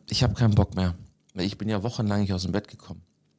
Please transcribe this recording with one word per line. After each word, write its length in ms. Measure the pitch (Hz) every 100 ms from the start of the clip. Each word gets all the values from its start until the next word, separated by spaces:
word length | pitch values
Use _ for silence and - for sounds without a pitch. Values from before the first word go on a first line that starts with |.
| -
ich 140 | -
hab 140 | 120 -
keinen 180 | 117
Bock 220 | 101 101 92
mehr. 180 | 92 85 - _ _
Ich 240 | 92 95 -
bin 100 | 104
ja 140 | 104
wochenlang 380 | 110 - 107 104
nicht 120 | 98
aus 100 | 92
dem 100 | 90
Bett 160 | 95 -
gekommen. 340 | - - 87 - _ _